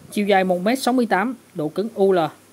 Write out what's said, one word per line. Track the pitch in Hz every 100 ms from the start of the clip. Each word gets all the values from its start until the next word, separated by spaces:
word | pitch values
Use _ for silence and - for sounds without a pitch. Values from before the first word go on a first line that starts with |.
| -
Chiều | - 202
dài | 190
một | 185 180
mét | 190 262
sáu | -
mươi | 254 233
tám, | 190 220 262 -
độ | 180 151
cứng | 165 220
U | 214 196
L, | 185 151 - _